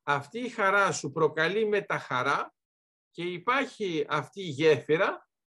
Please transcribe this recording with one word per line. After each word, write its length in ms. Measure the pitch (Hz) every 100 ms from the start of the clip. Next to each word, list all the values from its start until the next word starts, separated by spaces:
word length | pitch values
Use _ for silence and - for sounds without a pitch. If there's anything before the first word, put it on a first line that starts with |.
| -
αυτή 300 | 143 - 226
η 100 | 247
χαρά 440 | 240 196 202 190
σου 200 | 147 151
προκαλεί 540 | 160 156 156 165 202 214
μεταχαρά 880 | 208 - 151 - 127 127 160 - _ _ _ _ _ _
και 120 | -
υπάρχει 840 | 175 175 180 262 269 - 202 160 143
αυτή 320 | 147 135 -
η 80 | 185
γέφυρα 800 | 131 156 143 - 156 214 339 - _ _